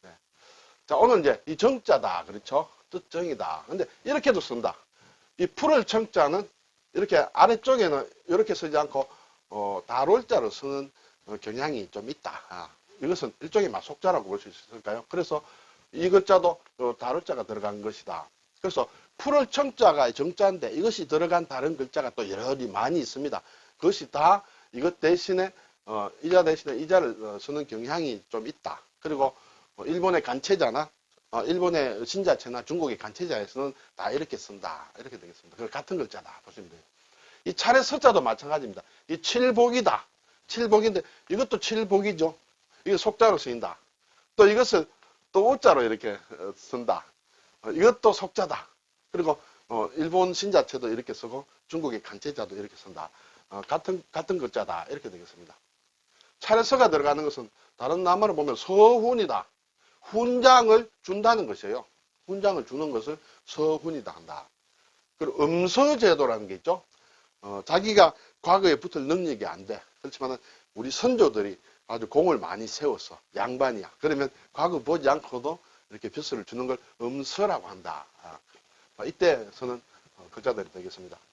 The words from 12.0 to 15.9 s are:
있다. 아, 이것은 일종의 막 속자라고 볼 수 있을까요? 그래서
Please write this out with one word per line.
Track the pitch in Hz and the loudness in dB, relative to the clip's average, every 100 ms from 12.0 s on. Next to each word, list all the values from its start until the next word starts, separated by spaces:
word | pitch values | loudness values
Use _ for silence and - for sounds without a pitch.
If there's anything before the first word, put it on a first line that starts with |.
| 110 | -14
있다. | 147 87 - - | -12 -12 -14 -16
아, | 90 82 _ _ - | -16 -16 _ _ -10
이것은 | 147 180 127 - | -6 -4 -6 -10
일종의 | 160 214 190 | -4 -2 0
막 | 98 | -4
속자라고 | - 143 - 170 98 | -10 -4 -2 -2 -4
볼 | 101 | -10
수 | 101 | -10
있을까요? | 90 - 117 104 110 117 | -20 -20 -14 -8 -10 -6
그래서 | 170 165 151 - - _ _ _ | -6 -4 -6 -8 -20 _ _ _